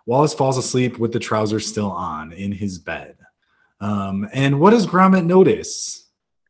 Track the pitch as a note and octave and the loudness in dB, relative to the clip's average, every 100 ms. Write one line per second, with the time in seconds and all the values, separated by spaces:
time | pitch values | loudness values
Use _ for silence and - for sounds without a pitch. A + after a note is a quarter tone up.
0 | - B2+ D3 - C3+ B2+ - B2+ B2 A#2 | -2 2 2 0 -2 -2 -2 -2 -2 -2
1 | A2+ A#2 - A2 G#2+ A2 - G#2+ G2+ F2 | -4 -4 -4 -2 -2 -2 -4 -4 -4 -6
2 | F2+ D#2 D#2 E2 G2+ G2 G2+ F2+ E2 D#2 | -8 -10 -12 -10 -8 -6 -8 -10 -10 -12
3 | - - _ _ _ _ _ _ G#2 G2+ | -12 -20 _ _ _ _ _ _ -6 -6
4 | G2 G2 G#2 C3+ C#3 C#3 F#3+ A#3 F3 F3+ | -4 -6 -6 -2 0 4 4 4 4 4
5 | F#3+ F#3+ E3 F#3 F#3+ - - - - - | 4 4 4 6 6 4 -2 -10 -10 -12
6 | _ _ _ _ _ | _ _ _ _ _